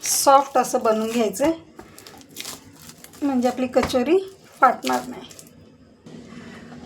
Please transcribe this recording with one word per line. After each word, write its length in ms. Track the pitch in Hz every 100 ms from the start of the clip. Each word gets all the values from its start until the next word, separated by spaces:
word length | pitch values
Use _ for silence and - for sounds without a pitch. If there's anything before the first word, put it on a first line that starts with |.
सॉफ्ट 540 | - - - 269 277 269
असं 220 | 240 254
बनवून 260 | 233 220 220
घ्यायचं 340 | 233 214 196 285
आहे, 80 | 320 - - - - - - - - - - - - - - - -
म्हणजे 260 | 285 262 247
आपली 200 | 247 254
कचोरी 500 | 254 247 262 240 370 381 - - -
फाटणार 480 | 262 226 262 - 247
नाही. 200 | - - - - - - - - _ - - - - - - - -